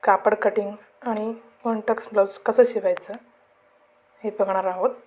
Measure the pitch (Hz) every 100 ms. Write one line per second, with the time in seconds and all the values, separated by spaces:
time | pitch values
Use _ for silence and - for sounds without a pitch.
0 | - 190 - 208 208 214 202 208 - _
1 | 247 220 214 226 - _ 233 226 214 240
2 | - 208 196 - - 233 240 226 190 180
3 | - 226 _ _ _ _ _ _ _ _
4 | _ _ 220 208 196 190 190 180 233 262